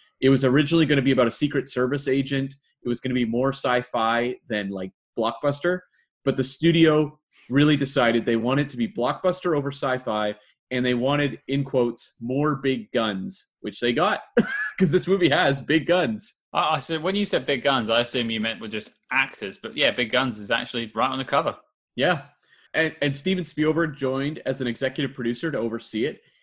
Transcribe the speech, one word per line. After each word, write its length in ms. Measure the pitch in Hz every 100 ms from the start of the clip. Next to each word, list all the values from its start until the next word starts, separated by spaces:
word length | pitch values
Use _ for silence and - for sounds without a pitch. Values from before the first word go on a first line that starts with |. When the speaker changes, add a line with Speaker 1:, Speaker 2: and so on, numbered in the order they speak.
| _ _
Speaker 1:
It 80 | 131
was 160 | 135
originally 420 | 135 139 143 165 147
gonna 160 | 143
be 100 | 131
about 140 | 127 117
a 40 |
Secret 380 | - 147 139 127
Service 380 | 123 127 139 139
agent. 480 | 135 135 139 135 139 _ _
It 60 | 123
was 120 | 117
gonna 140 | 127
be 100 | 127
more 280 | 117 117 135
sci-fi 840 | 131 131 123 123 120 113 117 123 - -
than, 220 | 107 98
like, 220 | 98 95 _ _ -
blockbuster. 640 | 113 - 143 135 175 180 _ _ _ _
But 120 | 139 131
the 80 |
studio 760 | 131 - 165 165 156 151 147 - _ _ -
really 280 | 131 151 143
decided 480 | 139 139 120 117
they 120 | 107 113
wanted 340 | 120 139 143
to 60 | 123
be 120 | 113
blockbuster 680 | - 123 143 185 175 180 147
over 140 | 139
sci-fi, 640 | 139 139 127 123 107 107 107 _ _ _
and 140 | 127
they 100 | 123
wanted, 460 | 120 131 147 139 - -
in 160 | 139
quotes, 500 | 135 131 120 117 - _
"more 360 | 117 135 151 139
big 340 | 139 127 107
guns," 540 | 117 110 95 95 95 _ _
which 200 | 107 -
they 120 | 120
got, 260 | 123 196 202 - -
<laughs> 420 | - - - -
'cause 120 | 185
this 180 | 175 175
movie 220 | 196 170
has 320 | 156 160 135
big 240 | 113 156 143
guns. 480 | 180 139 107 - _ _
Speaker 2:
I, 240 | - 160 156
I 20 |
said, 220 | - 160
when 120 | 165
you 100 | 202
said 220 | 202 165 131
big 160 | 135
guns, 260 | 139 135 110
I 120 | 113
assume 300 | 120 131 117
you 100 | 113
meant 200 | 113 101
were 80 | 110
just 220 | 110 - _ _
actors. 460 | 131 127 - 98 -
But 200 | 113 147
yeah, 140 | 135
big 220 | 113 117
guns 260 | 123 131 107
is 120 | 101
actually 400 | 117 - 120 113
right 160 | 110 127
on 80 | 131
the 60 |
cover. 320 | 127 143 131 - _ _ _
Speaker 1:
Yeah. 280 | - 147 160 - _ _ _ _
And, 200 | 151 160 -
and 160 | 147 139
Steven 280 | 190 185
Spielberg 520 | 165 - 151 156 165 139
joined 460 | 131 135 143 156
as 160 | - 135
an 60 | 123
executive 480 | 113 131 131 139
producer 360 | 135 117 120 165
to 80 | 139
oversee 460 | 117 113 - 110
it. 160 | 139 - _ _